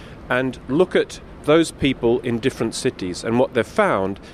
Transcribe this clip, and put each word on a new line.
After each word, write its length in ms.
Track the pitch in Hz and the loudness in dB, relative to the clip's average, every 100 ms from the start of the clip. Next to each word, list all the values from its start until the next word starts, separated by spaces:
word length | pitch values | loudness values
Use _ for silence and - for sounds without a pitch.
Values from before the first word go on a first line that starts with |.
| - - - | -18 -14 -2
and 320 | 127 131 - - | -2 -2 -6 -4
look 260 | 143 185 | 0 2
at 280 | 185 - - - - | 2 0 -6 -16 -8
those 280 | - 165 156 | 4 4 4
people 480 | - 143 127 117 120 | 0 -2 2 2 2
in 200 | 123 117 | 0 -2
different 360 | 127 - 113 - | -2 -2 -4 -2
cities. 480 | 131 - 92 85 | -4 -4 -8 -6
And 160 | 113 117 | -2 2
what 140 | 123 | 2
they've 120 | 120 107 | 2 0
found 540 | - 196 113 95 101 - | 2 2 2 0 -6 -12